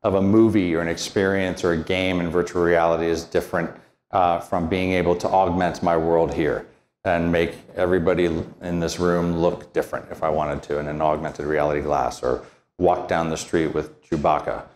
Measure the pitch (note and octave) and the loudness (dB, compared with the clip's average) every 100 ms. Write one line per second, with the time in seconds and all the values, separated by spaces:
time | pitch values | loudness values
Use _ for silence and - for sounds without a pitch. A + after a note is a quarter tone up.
0 | G#2+ F#2+ G2 A2 A2+ G#2 F2+ E2 E2 E2 | 2 2 4 6 6 4 2 0 -2 -4
1 | - G#2+ F#2+ G2 F#2 F2 F2+ E2 D#2+ F#2 | -4 0 0 0 -2 -2 0 0 -2 -2
2 | F#2 F2+ E2+ F2 F2 F2+ E2+ E2+ E2 E2 | 0 0 0 0 0 0 2 4 4 2
3 | E2 E2 E2 F2 - F2+ E2+ - - _ | 0 -2 -2 -4 -2 -4 -4 -8 -20 _
4 | _ G2+ F2 E2+ - F#2 E2 F#2 F#2 F#2 | _ 0 2 0 -2 -4 0 0 0 2
5 | E2+ F2 - F#2+ F#2 F2+ F2 - F2+ E2+ | 2 0 2 2 2 2 0 0 0 2
6 | E2 E2+ E2 - D2 - - _ _ _ | 2 2 2 0 -2 -2 -8 _ _ _
7 | G2 E2+ E2+ E2+ E2+ - - - F2+ F2+ | -2 0 2 2 0 -4 -14 -2 2 2
8 | E2+ F2 F2 E2 - - F2 F2 E2 - | 2 2 0 -2 -6 -12 -6 -2 -2 0
9 | F2 F2 F2 E2 E2+ D#2+ - E2 - C2+ | 0 2 0 2 0 0 -6 -6 -4 -8
10 | - - D#2+ D#2 D2+ D2 - D2 D2+ D2+ | -10 -4 -2 0 -2 -6 -4 -6 -4 -2
11 | D#2 D2+ D#2 D2 D2 D2+ D2 D2 D2 C#2+ | -2 -2 -4 -6 -2 0 0 -2 0 0
12 | B1 - B1+ B1+ - _ _ - F2 E2+ | -2 -2 -4 -4 -8 _ _ 0 0 0
13 | - F2 E2 D#2 - E2+ D#2 D#2 D2 - | -2 -2 -2 -4 -2 0 0 -2 -6 -14
14 | _ - - D2+ - - - | _ -2 2 0 -2 -8 -12